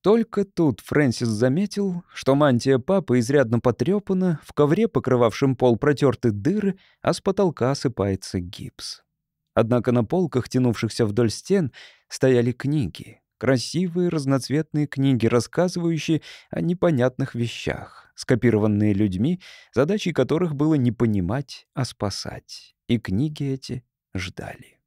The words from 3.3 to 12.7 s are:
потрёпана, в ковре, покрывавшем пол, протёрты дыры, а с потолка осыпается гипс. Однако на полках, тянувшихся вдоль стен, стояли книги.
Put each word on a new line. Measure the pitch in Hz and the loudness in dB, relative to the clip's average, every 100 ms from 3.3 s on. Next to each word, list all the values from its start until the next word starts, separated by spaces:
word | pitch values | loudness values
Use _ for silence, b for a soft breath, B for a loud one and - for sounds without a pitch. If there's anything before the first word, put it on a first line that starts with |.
| 143 117 117 | 2 2 2
потрёпана, | 127 113 127 202 196 190 185 156 | 0 0 -2 -2 -2 0 0 -2
в | - | -6
ковре, | - 147 175 226 | 0 2 4 2
покрывавшем | 135 123 123 117 - 139 127 | 0 0 2 2 2 0 4
пол, | 127 117 | 2 4
протёрты | 147 139 135 117 120 | 2 2 2 2 -2
дыры, | 101 117 208 196 185 b b | 0 -2 0 -2 -4 b b
а | - | -4
с | 175 | -2
потолка | - 190 190 - 123 | -2 0 0 0 -2
осыпается | 139 135 - 98 95 - 98 | 0 -4 -2 -2 -2 -4 -6
гипс. | 90 - - - - - _ _ _ _ _ | -8 -14 -16 -16 -16 -16 _ _ _ _ _
Однако | - 113 123 123 | -2 2 0 2
на | 123 110 | 0 0
полках, | 170 170 127 - | -2 0 -2 -2
тянувшихся | 127 127 110 110 - 110 | 0 0 0 -4 -2 -2
вдоль | 104 117 | 0 0
стен, | - - 196 143 B B B B | -2 -2 0 0 B B B B
стояли | - 131 123 120 | 0 2 4 2
книги. | 123 135 | -2 -2